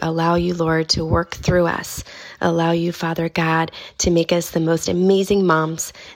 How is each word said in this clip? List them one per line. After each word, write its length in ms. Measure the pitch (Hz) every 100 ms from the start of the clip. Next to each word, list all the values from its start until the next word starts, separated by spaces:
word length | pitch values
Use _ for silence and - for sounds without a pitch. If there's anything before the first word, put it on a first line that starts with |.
allow 320 | 160 165 165 175
you, 180 | 175
Lord, 360 | 175 160 160 160
to 140 | -
work 300 | 160 165 170
through 320 | - - 180 170
us, 380 | - - - - - - -
allow 300 | 175 170 165
you, 180 | 170 170
Father 360 | 170 165 165 165
God, 440 | 170 160 160 165 - - -
to 120 | 185
make 200 | 170 160
us 200 | 175 170
the 80 | 165
most 280 | 160 165 -
amazing 600 | 175 185 196 196 202 185
moms 460 | 160 156 160 - - -